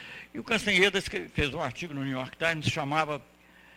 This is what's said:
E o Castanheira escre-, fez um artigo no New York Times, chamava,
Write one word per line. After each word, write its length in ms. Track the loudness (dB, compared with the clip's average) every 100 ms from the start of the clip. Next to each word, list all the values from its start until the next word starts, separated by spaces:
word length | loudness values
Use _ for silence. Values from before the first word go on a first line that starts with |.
| -16 -16 -12
E 40 | -10
o 20 |
Castanheira 560 | -2 0 4 6 6 4
escre-, 300 | -2 -6 -6
fez 260 | -2 -2
um 60 | 0
artigo 340 | -4 -4 -8
no 80 | -4
New 100 | -4
York 240 | -4 -6 -2
Times, 300 | 0 0 0
chamava, 560 | 0 0 2 2 -2 -8 -20 -20 -20 -20